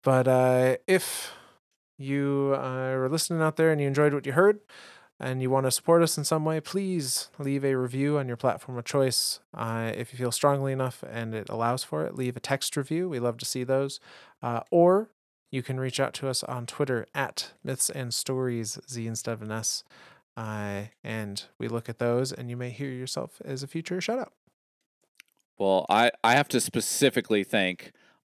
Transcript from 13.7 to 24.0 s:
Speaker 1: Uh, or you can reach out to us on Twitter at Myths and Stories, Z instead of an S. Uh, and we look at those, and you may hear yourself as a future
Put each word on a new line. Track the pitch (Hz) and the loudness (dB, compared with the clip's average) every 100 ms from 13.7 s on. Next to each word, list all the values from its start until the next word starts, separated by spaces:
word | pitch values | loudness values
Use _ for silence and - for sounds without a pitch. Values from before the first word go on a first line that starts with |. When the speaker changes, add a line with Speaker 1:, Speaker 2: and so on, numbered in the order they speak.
| 135 139 - - - - _ | 0 0 -6 -16 -20 -20 _
Speaker 1:
Uh, | 123 117 - | -4 -4 2
or | 170 175 190 226 _ _ _ _ | 6 6 6 2 _ _ _ _
you | 131 | -8
can | 123 131 | -4 -4
reach | 131 127 | -4 -2
out | 135 - | -2 -2
to | 135 | -4
us | 127 | -4
on | - 127 120 | -6 -8 -8
Twitter | - 143 120 - - | -4 0 0 -2 -4
at | 131 - - _ | -4 -4 -10 _
Myths | - 135 - | -8 -4 -4
and | 147 127 | -4 -6
Stories, | - - 131 127 120 110 - - | -6 -4 -2 -2 -2 -6 -8 -10
Z | 120 113 | -8 -6
instead | 113 - 113 | -6 -6 -8
of | |
an | 107 | -6
S. | 110 107 - - - - - _ - | -4 -4 -6 -10 -20 -20 -20 _ -10
Uh, | 113 107 104 101 107 _ | -8 -6 -4 -6 -8 _
and | 113 110 107 101 - _ | -8 -8 -6 -10 -14 _
we | 117 | -6
look | 117 117 | -6 -6
at | 113 | -2
those, | 120 120 131 | 0 0 -2
and | 131 123 | -6 -10
you | 120 | -8
may | 123 | -8
hear | 120 139 | -8 -8
yourself | 127 127 - 127 - - | -8 -8 -8 -8 -12 -10
as | 131 | -10
a | 139 | -8
future | 160 165 180 | -8 -6 -6